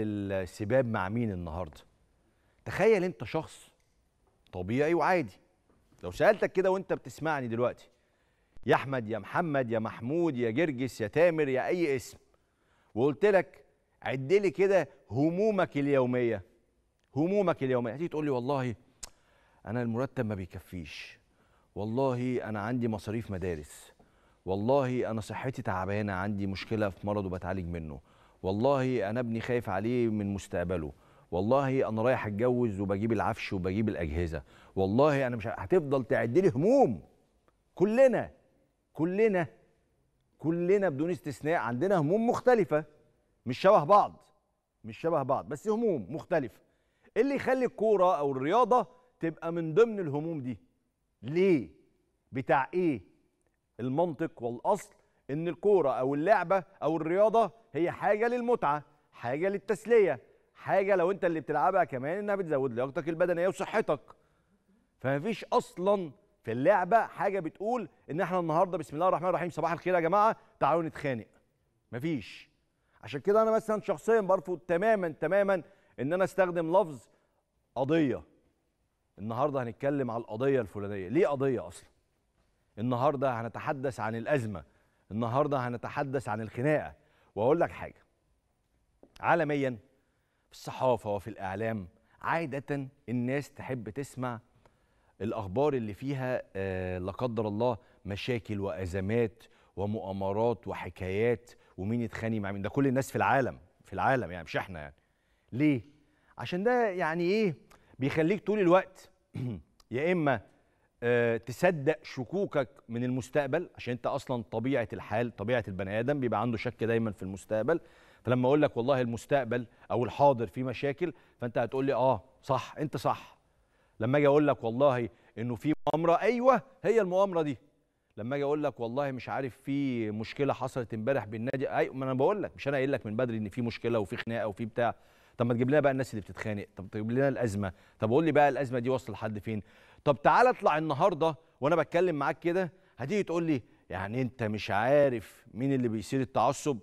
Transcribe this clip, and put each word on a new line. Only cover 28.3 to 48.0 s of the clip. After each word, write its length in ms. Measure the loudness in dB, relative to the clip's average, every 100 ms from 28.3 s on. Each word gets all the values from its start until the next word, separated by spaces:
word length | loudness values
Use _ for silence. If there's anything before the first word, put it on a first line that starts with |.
| _
والله 680 | -4 0 2 2 0 0 -2
أنا 100 | -2
ابني 220 | -4 -4
خايف 280 | -2 -2 -2
عليه 380 | -2 0 0 0
من 240 | 0 -2
مستقبله، 580 | -4 -4 -4 -2 -4 -6 -10 _ -20 _
والله 580 | -2 2 2 2 0 0
أنا 120 | 0
رايح 240 | 0 0 -2
أتجوز 540 | 0 0 2 0 0
وبجيب 320 | -2 0 0
العفش 420 | 0 0 -2 -4
وبجيب 360 | -4 0 0 0
الأجهزة، 540 | 0 -2 -2 -2 -4 -10 -20 -6 0
والله 520 | 2 4 4 4 0
أنا 80 | -4
مش 120 | -6
ع-"، 80 | -8
هتفضل 460 | 0 2 2 -2
تعد 340 | 2 0 2 4
لي 120 | 4
هموم. 520 | 4 4 6 4 2 -10 _ _ _ _ _ _ 0
كلنا، 560 | 4 6 6 4 -2 -12 _ _ _ _ _
كلنا، 540 | -2 0 4 4 4 -2 -8 _ _ _ _ _ _ _ _
كلنا 520 | -2 0 2 2 2
بدون 200 | 0 -2
استثناء 460 | -4 -8 -6 -2 0
عندنا 420 | 0 -2 2 2
هموم 320 | 2 2 2
مختلفة، 560 | 2 4 4 4 0 -2 _ _ _ _ _ -8
مش 140 | 2
شبه 240 | 6 6
بعض، 300 | 8 6 6 -4 _ _ _ _ _ _
مش 140 | -16 -6
شبه 260 | 0 0
بعض، 260 | 2 0 -2
بس 180 | -6 -2
هموم 480 | 0 0 0 -4 -10
مختلفة. 440 | -2 -2 -2 -8 _ _ _ _ _ 0
إيه 60 |
اللي 120 | 0 0
يخلي 300 | 0 0 0
الكورة 520 | 0 2 4